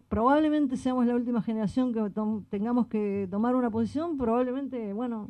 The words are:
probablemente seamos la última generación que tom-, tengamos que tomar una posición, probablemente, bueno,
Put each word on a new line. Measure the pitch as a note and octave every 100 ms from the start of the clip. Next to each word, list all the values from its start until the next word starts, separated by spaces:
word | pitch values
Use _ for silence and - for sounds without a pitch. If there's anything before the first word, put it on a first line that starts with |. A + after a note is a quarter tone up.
| -
probablemente | G#3+ A#3+ D4 D#4 D4+ C#4 B3+
seamos | B3+ B3+ A#3+
la |
última | A#3+ A#3+ A#3+
generación | A#3 A3 G#3 - B3+
que | A3+ G#3
tom-, | A3 G#3+ A3 -
tengamos | G3+ A3+ B3 A#3
que | G#3+ G#3 G3 F#3+
tomar | G3+ A#3+ B3+
una | A#3+
posición, | A3 A3+ C#4 E4+ C#4+
probablemente, | A#3+ A#3 B3+ C4 C4+ B3+ G#3
bueno, | G3+ B3 A3+